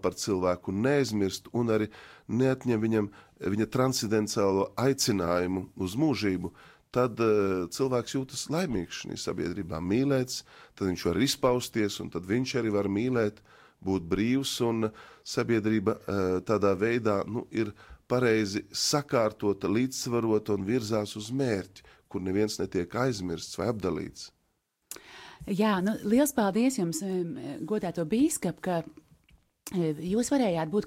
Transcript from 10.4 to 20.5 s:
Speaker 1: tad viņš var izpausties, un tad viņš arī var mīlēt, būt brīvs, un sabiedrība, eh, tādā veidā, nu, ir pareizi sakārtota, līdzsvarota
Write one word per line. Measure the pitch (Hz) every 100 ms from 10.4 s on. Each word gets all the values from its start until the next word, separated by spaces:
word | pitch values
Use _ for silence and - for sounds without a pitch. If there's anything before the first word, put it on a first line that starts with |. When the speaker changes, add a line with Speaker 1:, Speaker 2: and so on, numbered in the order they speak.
| - - - -
Speaker 1:
tad | 98
viņš | 87 87
var | 85
izpausties, | 135 - 131 123 - 113 104 -
un | -
tad | 85 90
viņš | 117 131 127
arī | 113
var | 101 101
mīlēt, | 101 123 123 104 - _ - - _
būt | 95 95 85
brīvs, | 92 113 135 135 -
un | 120 113 110 - - - -
sabiedrība, | - 113 117 104 110 98 -
eh, | - 98 92 92 -
tādā | 104 98 92
veidā, | 110 120 110 101 -
nu, | 113 -
ir | 110 113 - - - -
pareizi | 123 123 110 101 101 - -
sakārtota, | - 147 139 127 107 - 104 98 92
līdzsvarota | 104 131 - 131 120 113 107 107